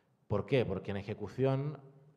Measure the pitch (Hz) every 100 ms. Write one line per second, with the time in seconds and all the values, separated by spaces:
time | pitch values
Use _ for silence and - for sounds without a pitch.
0 | _ _ - 104 - 135 104 95 - 98
1 | 95 104 101 - 135 135 143 151 - -
2 | -